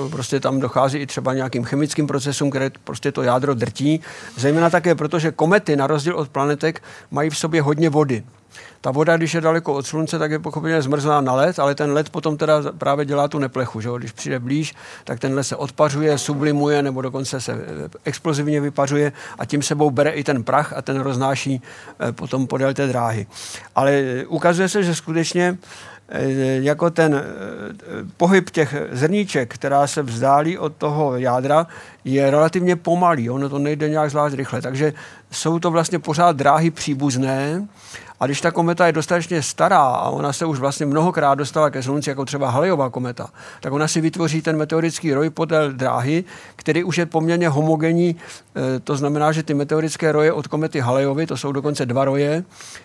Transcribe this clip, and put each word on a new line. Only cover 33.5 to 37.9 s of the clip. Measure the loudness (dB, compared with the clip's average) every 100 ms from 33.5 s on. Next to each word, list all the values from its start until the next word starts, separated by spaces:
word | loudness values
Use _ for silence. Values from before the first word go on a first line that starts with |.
| -2
nejde | -2 -2 0
nějak | 0 0
zvlášť | 2 0 -2
rychle, | -4 -4
takže | -4 -2 -2 -2 -12 -20 -14
jsou | -6 -2 0
to | 2
vlastně | 2 0 -2
pořád | -2 2 4 4
dráhy | 4 4 4
příbuzné | 0 -4 -2 0 0 -2 -2 -2 -4 -6 -12 -20